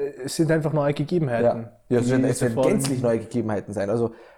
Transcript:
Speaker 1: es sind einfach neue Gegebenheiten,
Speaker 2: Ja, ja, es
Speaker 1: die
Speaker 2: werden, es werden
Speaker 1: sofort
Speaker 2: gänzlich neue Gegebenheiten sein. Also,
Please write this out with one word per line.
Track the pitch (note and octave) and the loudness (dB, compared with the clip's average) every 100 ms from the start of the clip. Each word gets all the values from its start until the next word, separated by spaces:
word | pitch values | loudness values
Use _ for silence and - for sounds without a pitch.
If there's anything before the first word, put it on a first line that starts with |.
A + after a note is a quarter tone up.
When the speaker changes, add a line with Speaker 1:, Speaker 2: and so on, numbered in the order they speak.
| C#3 C#3 C3+ | -10 -8 -6
Speaker 1:
es | - | 0
sind | D#3+ | 2
einfach | D#3+ D3 | 2 0
neue | D3+ C#3+ | 0 0
Gegebenheiten, | C#3+ C#3+ F3+ C#3+ A#2 A#2 A2+ | 0 -2 0 0 2 2 0
Speaker 2:
Ja, | A2+ - - | -6 -12 0
ja, | B2 | 2
es | A#2+ | 2
Speaker 1:
die | |
Speaker 2:
werden, | C3 C3 | 2 2
es | B2+ | 2
werden | B2 | 0
Speaker 1:
sofort | A#2 C3 | 2 2
Speaker 2:
gänzlich | C3+ C#3 B2 | 2 0 0
neue | A#2 A#2 | 0 0
Gegebenheiten | - B2 G#2+ G2+ G2 | -2 -4 -2 -4 -6
sein. | G2+ G2+ | -4 -2
Also, | A#2 A#2 - - | 0 -2 -6 -20